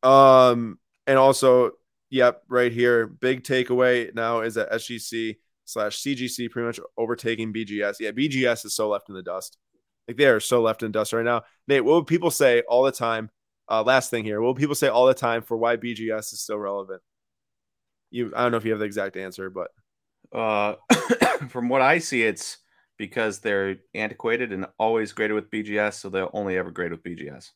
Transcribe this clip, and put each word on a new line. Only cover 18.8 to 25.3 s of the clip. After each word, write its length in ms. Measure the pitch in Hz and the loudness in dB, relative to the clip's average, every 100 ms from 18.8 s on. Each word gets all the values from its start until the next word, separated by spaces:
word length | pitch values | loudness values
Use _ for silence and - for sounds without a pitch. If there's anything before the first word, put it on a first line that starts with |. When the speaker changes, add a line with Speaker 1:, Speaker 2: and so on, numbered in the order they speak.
Speaker 1:
exact 320 | 107 101 98 95 | -4 -6 -8 -8
answer, 340 | 95 92 95 | -12 -12 -12
but 220 | 92 87 _ _ _ _ _ _ | -10 -12 _ _ _ _ _ _
Speaker 2:
Uh, 420 | - 113 107 104 - _ - - | -6 -2 0 -2 -4 _ 0 2
<coughs> 380 | 240 - - 131 | 0 2 0 -6
from 200 | 127 120 | -6 -2
what 140 | 135 | 2
I 160 | 131 170 | 4 2
see, 240 | 160 131 | 0 0
it's 360 | 113 98 - - _ _ _ _ | 0 -2 -10 -14 _ _ _ _
because 440 | 101 - 110 95 | -10 -4 -4 -2
they're 380 | 113 101 98 95 _ | -2 -2 -2 -6 _
antiquated 580 | - 107 - 120 117 123 | -8 -6 -6 -4 -2 -2
and 140 | 98 95 _ | -6 -10 _
always 340 | 110 113 107 | 0 0 -2
graded 220 | - 107 | -4 -2